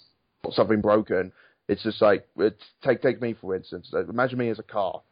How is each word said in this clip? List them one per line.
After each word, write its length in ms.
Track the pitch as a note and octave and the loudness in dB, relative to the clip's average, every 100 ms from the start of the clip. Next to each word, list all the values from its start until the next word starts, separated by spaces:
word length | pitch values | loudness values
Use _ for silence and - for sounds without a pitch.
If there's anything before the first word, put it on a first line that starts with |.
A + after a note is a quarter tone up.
| _ _ _ _ - | _ _ _ _ -6
Something 280 | - G#2 G#2+ | 0 2 2
broken. 520 | G#2 G#2+ G#2 F#2 F#2 _ _ _ - | 4 2 2 -2 -4 _ _ _ -4
It's 140 | G2+ | -2
just 180 | A2 G#2 | -2 2
like, 260 | G#2+ F#2+ - - | 4 4 -2 -2
it's, 240 | G#2 - - _ | -2 -2 -20 _
take, 180 | C#3 A#2 | -2 0
take 180 | C3+ G#2 | 0 -2
me, 140 | A#2+ A2 | -6 -8
for 140 | F#2+ | -6
instance. 340 | F#2 - F2+ - | -8 -8 -16 -8
Like, 160 | F2 F2 | -6 -4
imagine 300 | A#2 B2+ B2+ | -2 -2 0
me 100 | A#2+ | -4
as 100 | G#2+ | -4
a 40 | |
car. 380 | - G#2+ F#2 - _ | -6 -4 -4 -6 _